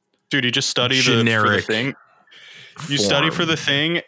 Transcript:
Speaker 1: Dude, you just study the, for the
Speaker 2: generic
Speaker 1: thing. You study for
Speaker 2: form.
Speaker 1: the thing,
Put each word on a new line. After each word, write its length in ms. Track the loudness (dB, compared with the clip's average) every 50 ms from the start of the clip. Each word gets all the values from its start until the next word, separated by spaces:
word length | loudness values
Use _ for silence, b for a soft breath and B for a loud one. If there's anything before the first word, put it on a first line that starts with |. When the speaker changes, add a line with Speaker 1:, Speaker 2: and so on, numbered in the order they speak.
| _ _ _ _ _ _
Speaker 1:
Dude, 160 | -2 -2 0
you 60 | 0
just 180 | 0 -2 -2 -2
study 280 | 0 0 0 0 0 0
the, 40 | 2
for 80 | 2 2
the 40 | 2
Speaker 2:
generic 460 | 2 2 2 2 2 2 2 0 0
Speaker 1:
thing. 300 | -2 -2 -2 -2 -4 -6 -10 -16 _ _ _ _ B B B B B B B B B B -14 -8 -4
You 100 | -2 0
study 320 | 0 2 2 2 0 0
for 60 | 0 -2
Speaker 2:
form. 100 | -2 -2
Speaker 1:
the 80 | -2
thing, 420 | -2 -2 -2 0 0 0 0 -2 -4 -4